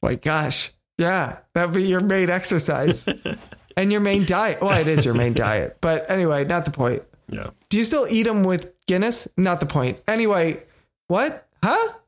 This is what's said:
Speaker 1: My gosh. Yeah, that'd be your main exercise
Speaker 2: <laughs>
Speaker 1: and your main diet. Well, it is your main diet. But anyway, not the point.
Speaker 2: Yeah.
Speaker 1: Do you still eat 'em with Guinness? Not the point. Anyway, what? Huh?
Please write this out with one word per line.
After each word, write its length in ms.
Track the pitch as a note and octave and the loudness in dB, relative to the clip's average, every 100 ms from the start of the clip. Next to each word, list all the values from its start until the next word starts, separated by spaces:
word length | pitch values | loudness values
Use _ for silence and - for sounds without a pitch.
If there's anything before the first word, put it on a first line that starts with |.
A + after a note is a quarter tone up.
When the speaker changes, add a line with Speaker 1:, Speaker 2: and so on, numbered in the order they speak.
Speaker 1:
My 140 | - B2 | -2 -2
gosh. 560 | - D#3 D3 - - _ _ - | -2 -2 0 -2 -6 _ _ -2
Yeah, 400 | E3+ F#3 C3+ - _ | 0 0 -2 -6 _
that'd 200 | - F3 | -2 0
be 100 | F3 | 0
your 180 | F#3+ F#3 | 2 2
main 260 | G3+ F#3+ F3+ | 2 2 2
exercise 800 | F3+ - F3 D3+ C#3+ D3 F3+ - - - - | 0 0 0 0 0 2 2 0 -4 -6 -10
Speaker 2:
<laughs> 340 | - - _ - | -12 -20 _ -2
Speaker 1:
and 120 | G3 | 0
your 120 | G#3 | 2
main 240 | G3+ G3 F#3 | 2 2 2
diet. 340 | F3+ G#3+ D#3 | 2 0 0
Well, 180 | G3 F#3 | 2 2
it 100 | D#3 | 2
is 180 | D#3 C3 | 0 0
your 80 | |
main 180 | A#2 A#2+ | 0 0
diet. 460 | A#2 G#2+ G#2+ C#2 - | 0 0 0 -4 -4
But 300 | E3 D#3+ - | -2 -2 -2
anyway, 340 | F#3+ E3+ D3 | -2 0 0
not 220 | C#3 F3 E3+ | 0 -2 -4
the 40 | |
point. 320 | C#3+ A#2+ - - _ - | -2 -2 -2 -8 _ -14
Speaker 2:
Yeah. 200 | G#2+ G#2 - _ | -12 -12 -16 _
Speaker 1:
Do 80 | G3+ | 0
you 60 | |
still 220 | A3+ D4+ B3 | 2 0 2
eat 160 | A3 A3+ | 2 2
'em 180 | G#3+ | 2
with 260 | F#3+ F3+ F3+ - - | 2 2 -4 -14 -2
Guinness? 400 | F#3 G#3+ A#3 - - | 0 0 -2 -4 0
Not 220 | F#3 F3 | 0 0
the 60 | D3 | -2
point. 340 | D3 B2+ - - | -2 -2 -4 -4
Anyway, 560 | A3 A3+ G3 E3 D3+ - _ _ _ _ | 0 2 2 0 -2 -12 _ _ _ _
what? 420 | F#3 C#4+ - - _ | 0 0 -4 -16 _
Huh? 280 | G3 F4 A4+ - | 0 2 0 -4